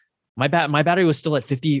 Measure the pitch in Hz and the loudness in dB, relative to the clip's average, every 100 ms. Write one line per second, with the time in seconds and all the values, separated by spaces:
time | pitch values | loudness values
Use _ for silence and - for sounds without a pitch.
0 | _ _ _ - 143 170 151 147 156 175 | _ _ _ -4 -2 0 0 0 2 2
1 | 170 151 160 147 - 131 160 139 | 2 0 -2 -4 -2 -4 -2 -2